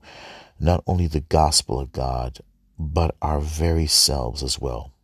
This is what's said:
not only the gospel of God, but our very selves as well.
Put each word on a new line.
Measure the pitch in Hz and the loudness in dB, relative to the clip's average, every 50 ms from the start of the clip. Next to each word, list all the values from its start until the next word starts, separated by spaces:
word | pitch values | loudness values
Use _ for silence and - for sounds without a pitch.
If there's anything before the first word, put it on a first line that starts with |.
| - - - - - - - - - - _ - | -10 -16 -20 -20 -20 -20 -20 -20 -20 -20 _ -2
not | 73 80 90 90 - | 2 2 2 2 2
only | - 90 90 87 78 | 0 2 2 2 2
the | 78 76 | 0 -2
gospel | 73 - - 80 78 76 - - - - 58 67 | 0 2 4 4 4 4 4 0 0 0 -4 -4
of | 67 65 - | -4 -6 -6
God, | 67 65 64 64 62 62 62 - - - _ _ _ _ _ _ - | -4 -4 -2 -2 -4 -4 -6 -8 -12 -18 _ _ _ _ _ _ -8
but | 80 73 76 87 82 78 - - | -8 -2 2 2 2 2 0 -2
our | - - 78 73 | -2 -2 0 0
very | 76 76 76 78 85 85 82 80 80 | -2 -4 -2 0 2 2 2 2 2
selves | 76 - - - - 69 67 60 58 60 71 69 | 2 2 2 2 2 2 0 -2 -4 -6 -6 -6
as | 65 - - | -6 -4 -4
well. | 67 65 60 58 - - - _ | -4 -6 -6 -8 -10 -14 -18 _